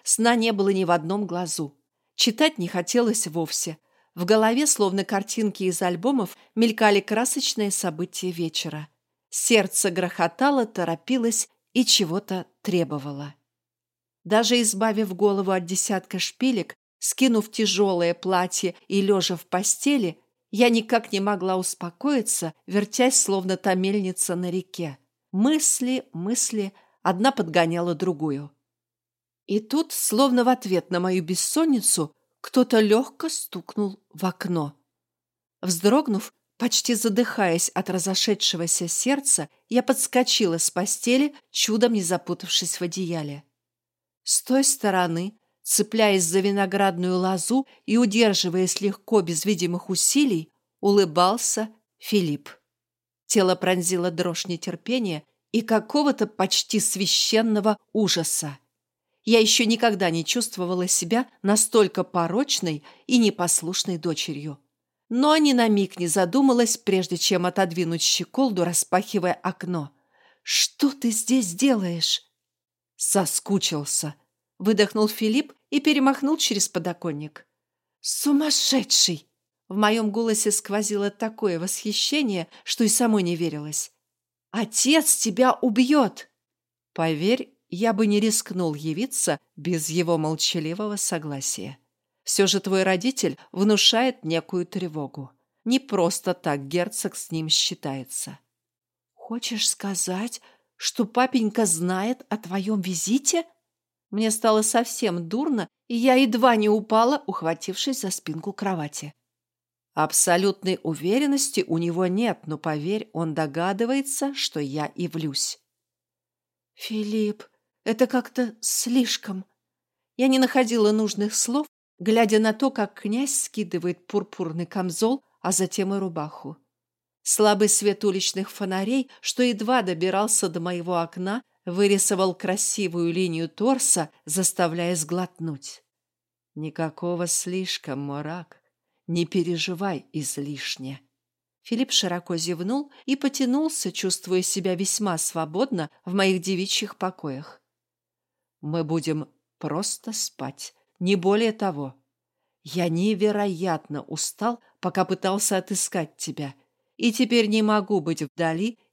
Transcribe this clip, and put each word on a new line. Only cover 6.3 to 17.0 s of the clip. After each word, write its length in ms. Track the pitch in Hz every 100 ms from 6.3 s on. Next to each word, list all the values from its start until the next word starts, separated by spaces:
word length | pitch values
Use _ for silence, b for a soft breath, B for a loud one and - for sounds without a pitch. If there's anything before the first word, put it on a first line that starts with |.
| b b 214
мелькали 440 | 233 220 214 202
красочные 720 | - 220 254 294 - - 202
события 600 | 196 180 156 180 - 185
вечера. 580 | 170 165 - 160 151 151 _ _ _ _
Сердце 640 | - - 226 190 - 202
грохотало, 720 | 180 180 - 170 - 269 277 226
торопилось 840 | - 170 170 - 254 233 233 - _ _
и 140 | - 247
чего-то 640 | - 175 180 - 190 - _
требовало. 720 | - 180 147 147 143 139 147 - _ _ _ _ _ _ _ _ 170
Даже 360 | 214 220 240
избавив 540 | 220 190 220 214 214 180
голову 360 | 202 196 190
от 120 | 185
десятка 560 | 170 185 - 190 - 185
шпилек, 560 | - - 262 233 165 - _
скинув 500 | _